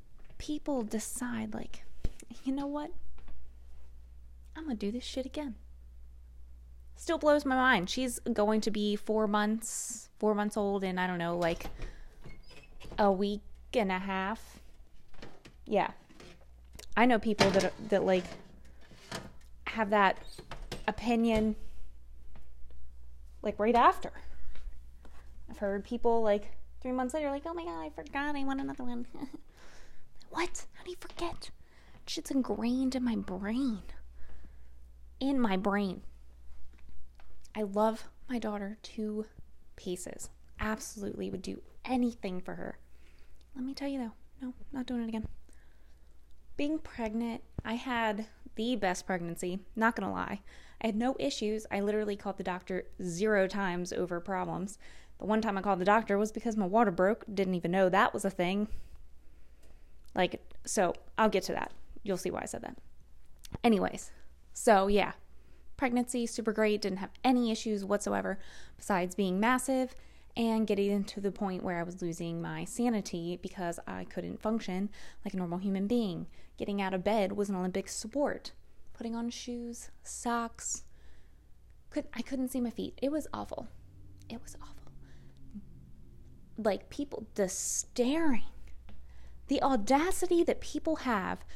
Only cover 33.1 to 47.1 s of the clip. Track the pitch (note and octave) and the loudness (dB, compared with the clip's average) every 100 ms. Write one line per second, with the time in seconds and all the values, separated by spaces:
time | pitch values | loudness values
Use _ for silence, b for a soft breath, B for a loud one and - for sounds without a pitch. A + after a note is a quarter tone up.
33.1 | G#3+ G3 F#3 G3+ A#3 C4+ G#3 - - - | 0 -2 -4 -2 0 0 -2 -4 -8 -8
34.1 | b b b b b b b - - - | b b b b b b b -14 -16 -16
35.1 | - C4 C4+ A3+ F#3+ G#3 G3+ G3 - - | -4 2 4 6 4 4 2 0 -2 -8
36.1 | - - - - - - - - - - | -10 -16 -14 -8 -2 -4 -4 -2 0 0
37.1 | - - - - - G#3 G3+ A3 A3 - | -4 -6 -4 -4 -4 0 4 4 4 -6
38.1 | - - B3 G#3+ G#3 G3 A3 - - G#3+ | -10 -4 -2 -2 -2 -4 -8 -10 -6 -4
39.1 | G#3+ A3 - - - - - - F3+ - | -2 -4 -8 -14 -14 -14 -10 -6 -6 -6
40.1 | - - - - - G#3+ A3 - G#3+ G3+ | -8 -10 -12 -14 -4 -2 -2 -6 -8 -6
41.1 | - F#3+ G3 F#3+ F#3+ - - - B3+ A#3+ | -4 -4 -4 -6 -8 -10 -10 -2 2 2
42.1 | A#3 G3 F3+ F3+ F3+ F#3 - - b b | 0 -4 -4 -4 -6 -6 -8 -14 b b
43.1 | b b b - C4+ B3+ C4+ C#4 C#4 A#3 | b b b -12 -8 -6 -4 -4 -2 -4
44.1 | - - - B3+ B3 - C4 B3 B3 A3+ | -8 -18 -10 -10 -8 -8 -6 -4 -2 -2
45.1 | A3 A3 - - b b b b b b | -2 -4 -8 -10 b b b b b b
46.1 | - - - - - D4 D#4 - - A3 | -18 -16 -14 -10 -2 0 0 -4 -4 -4